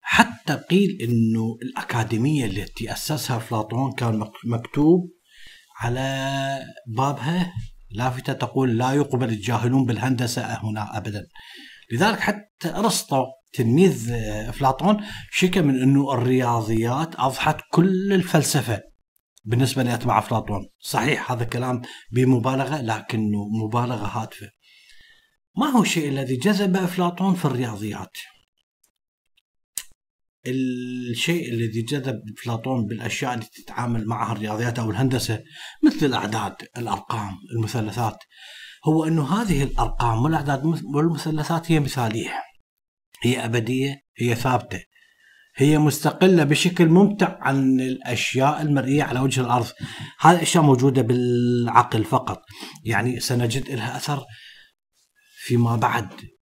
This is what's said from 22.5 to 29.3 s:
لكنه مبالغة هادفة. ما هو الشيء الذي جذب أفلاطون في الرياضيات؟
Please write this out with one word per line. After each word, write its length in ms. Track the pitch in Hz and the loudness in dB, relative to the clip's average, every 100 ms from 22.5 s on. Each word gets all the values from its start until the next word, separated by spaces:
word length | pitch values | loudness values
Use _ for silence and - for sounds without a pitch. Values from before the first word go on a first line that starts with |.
| 135 135 151 | -2 -2 -4
لكنه 680 | 113 110 - 113 107 104 104 110 | -4 -4 -4 -2 0 -2 -2 -4
مبالغة 420 | 107 120 123 117 98 | -2 -2 -2 -4 -6
هادفة. 400 | 117 110 - 101 _ _ _ _ - - _ _ _ _ - | -6 -10 -12 -20 _ _ _ _ -20 -20 _ _ _ _ -4
ما 100 | 285 | 2
هو 160 | 254 | 4
الشيء 260 | 185 170 147 | 4 0 -2
الذي 280 | 139 127 127 | -2 -2 0
جذب 400 | 185 196 202 185 | 0 2 2 0
أفلاطون 580 | 180 185 175 175 190 | 0 0 -2 0 0
في 100 | 185 | 0
الرياضيات؟ 720 | 151 123 123 104 107 104 - - - _ _ _ _ _ _ _ _ _ _ | 0 -2 -4 -6 -8 -10 -12 -16 -20 _ _ _ _ _ _ _ _ _ _